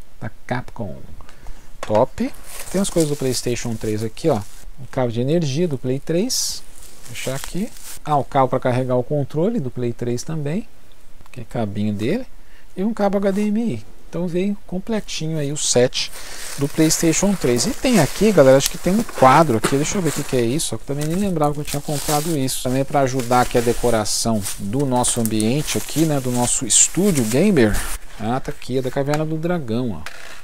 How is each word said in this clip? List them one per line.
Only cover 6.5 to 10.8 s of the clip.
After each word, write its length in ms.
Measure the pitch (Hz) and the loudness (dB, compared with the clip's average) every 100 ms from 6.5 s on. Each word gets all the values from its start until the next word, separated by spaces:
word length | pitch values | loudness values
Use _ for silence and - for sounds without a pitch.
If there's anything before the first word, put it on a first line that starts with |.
| - - - - - | -6 -8 -8 -10 -10
Vou 100 | - | -8
fechar 200 | 113 127 | -6 -6
aqui. 360 | 131 - 170 233 - - - | -4 -4 -4 -4 -6 -8 -6
Ah, 140 | - 147 | 0 0
o 80 | |
cabo 240 | - 139 135 | 2 2 4
pra 100 | 131 | 2
carregar 380 | 131 123 127 127 | 2 0 2 0
o 80 | |
controle 560 | - 151 135 147 190 233 | 0 -2 -2 0 0 0
do 100 | 127 | -4
Play 220 | 123 120 | -2 -4
três 300 | 117 120 123 | -2 -2 -2
também. 440 | - 160 143 190 - - | -4 -4 -2 -4 -6 -10